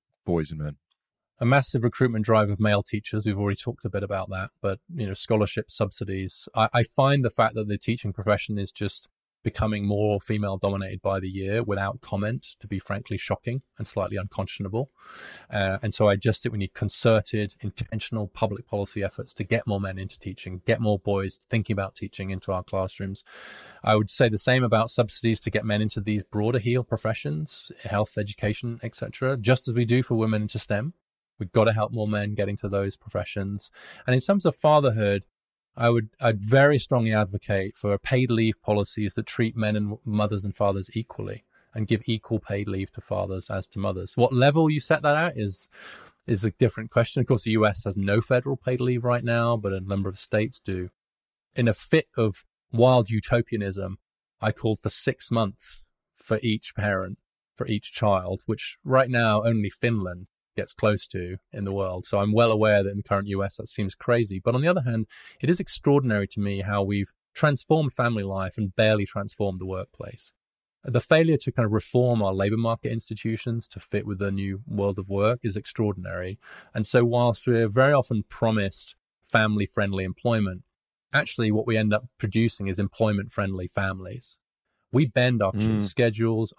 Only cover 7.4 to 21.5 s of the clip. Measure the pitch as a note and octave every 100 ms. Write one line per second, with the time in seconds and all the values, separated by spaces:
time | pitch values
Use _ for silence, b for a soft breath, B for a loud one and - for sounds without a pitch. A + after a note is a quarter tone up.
7.4 | A2 A2+ G#2 G#2 - A#2 G#2 F#2+ G2+ G2+
8.4 | - G2+ G2 - G2+ - - _ _ _
9.4 | A2+ - G#2+ G#2 G2+ G2+ G#2 G2+ - G#2+
10.4 | G2+ F#2+ G2 G2 F#2+ F#2+ G2 G2 F#2+ G2
11.4 | F#2+ A2 G#2 G2 G2 - - G2 G#2 C3
12.4 | - - G#2 F#2+ - G2+ - G2+ - G2+
13.4 | - C3 _ - G#2+ G#2+ F#2 G2+ G2+ -
14.4 | F#2+ - G2 A2 C3+ _ B B B B
15.4 | B G#2 F#2+ G2 G#2+ - G#2+ G2 A#2 -
16.4 | A#2+ A2 F#2+ - G#2 - A#2 A2 - G#2+
17.4 | G#2 - G#2 - - G#2+ - A2+ G2+ -
18.4 | G2+ G#2 - G#2 G2 G#2 G2 - - -
19.4 | G2+ A2+ - G2+ G2 F#2+ F#2+ - F#2+ -
20.4 | F#2 F#2 - A2 G#2+ G2+ G#2 G2 F#2+ -
21.4 | -